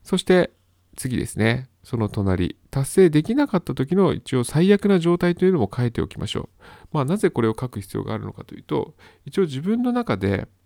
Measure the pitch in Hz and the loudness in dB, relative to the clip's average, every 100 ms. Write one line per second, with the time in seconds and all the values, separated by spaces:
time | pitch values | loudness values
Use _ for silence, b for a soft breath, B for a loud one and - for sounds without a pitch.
0 | - 185 - 185 - _ _ _ _ - | -4 -2 4 4 2 _ _ _ _ -10
1 | 131 117 - - 110 123 131 _ - 117 | -6 -4 -4 0 0 0 -6 _ -8 -4
2 | 104 - 98 90 90 - _ 135 139 - | -4 -2 0 0 -2 -6 _ -4 0 4
3 | 185 151 160 254 285 180 - 135 135 185 | 6 4 0 0 0 -2 -4 -4 -2 2
4 | 180 - - 127 120 147 185 202 202 190 | 2 0 -2 -2 0 2 4 4 4 2
5 | 170 175 175 175 185 180 101 - 123 - | 2 2 0 2 2 2 0 0 -2 -2
6 | - - 104 - - _ B B B 156 | -4 -6 -8 -6 -10 _ B B B -2
7 | 131 202 190 - 113 110 123 113 98 107 | 0 0 0 2 0 0 -6 -8 -8 -8
8 | 101 107 101 101 - - - 147 - - | -6 -8 -8 -14 -16 -16 -6 -4 -4 -10
9 | b b - 196 180 131 175 233 247 247 | b b -8 -2 -2 -2 -4 -2 0 -2
10 | 233 104 95 98 - _ | -2 -2 0 -2 -4 _